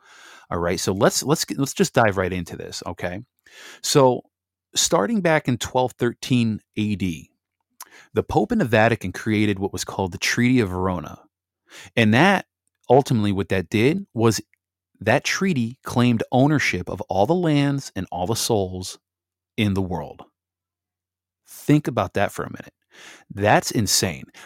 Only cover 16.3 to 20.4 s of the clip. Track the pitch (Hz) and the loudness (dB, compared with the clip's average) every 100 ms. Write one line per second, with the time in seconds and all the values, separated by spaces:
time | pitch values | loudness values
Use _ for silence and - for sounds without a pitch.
16.3 | 123 143 147 - 87 87 90 - 90 110 | 2 4 2 0 -4 -6 -10 -4 0 2
17.3 | 180 170 147 143 139 - 101 92 87 90 | 2 2 0 0 -2 -8 -10 -8 -6 -4
18.3 | 113 - 110 92 92 92 - _ _ _ | -4 0 0 0 -6 -10 -14 _ _ _
19.3 | _ _ - 107 95 92 85 73 - - | _ _ -2 0 0 -2 -6 -8 -16 -20
20.3 | _ | _